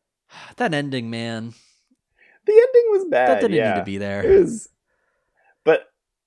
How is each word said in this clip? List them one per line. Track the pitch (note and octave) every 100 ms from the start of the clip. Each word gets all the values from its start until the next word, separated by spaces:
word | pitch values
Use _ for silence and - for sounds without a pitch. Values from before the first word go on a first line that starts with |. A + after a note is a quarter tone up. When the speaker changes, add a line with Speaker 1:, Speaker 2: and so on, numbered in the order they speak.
| _ _ _
Speaker 1:
<sighs> | - - -
That | A#3+
ending, | D3+ C#3+ C3+ A2+
man. | A#2 A#2 A2+ A#2 A2+ _ _ _ _ _ _ _ _ -
Speaker 2:
The |
ending | G#4+ B4+ B4 A#4
was | G4+ F#4
bad, | B3 B3+
Speaker 1:
That | -
didn't | A3+
need | -
Speaker 2:
yeah. | A2
Speaker 1:
to | F2+
be | F2+ G2
there. | G2+ G2
Speaker 2:
It | - G4
was, | D#4+ A3+ - _ _ _ _ _ _ _ _ _
but | - D#3+ - _ _ _